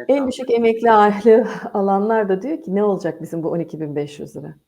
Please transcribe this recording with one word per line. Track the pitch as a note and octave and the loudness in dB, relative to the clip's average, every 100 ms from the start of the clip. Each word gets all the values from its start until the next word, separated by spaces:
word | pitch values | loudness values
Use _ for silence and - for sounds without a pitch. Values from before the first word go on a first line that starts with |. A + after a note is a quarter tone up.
| B2 | 0
En | C#4 C4 | 0 0
düşük | B3+ B3+ | -6 -2
emekli | A#3 A3+ A3+ A#3 | 2 2 2 4
aylığı | G#3+ G#3 G3+ A3+ A3 G#3+ F3+ | 6 4 4 6 6 4 -6
<laughs> | - | -6
alanlar | G#3 G3 G3 G#3+ A3 G3+ | -2 0 0 0 -2 0
da | F#3+ | -2
diyor | B3+ D#4+ | -4 -8
ki, | G3 | -4
"Ne | G3 | -2
olacak | G#3 F3+ E3 D#3+ | 0 0 -4 -8
bizim | E3 E3 | -10 -6
bu | D3+ | -4
on | E3+ | -4
iki | E3 D#3 | -6 -8
bin | D3+ C#3+ | -8 -6
beş | C#3+ - | -8 -10
yüz | D3 D3+ | -16 -14
lira?" | D3+ - | -16 -16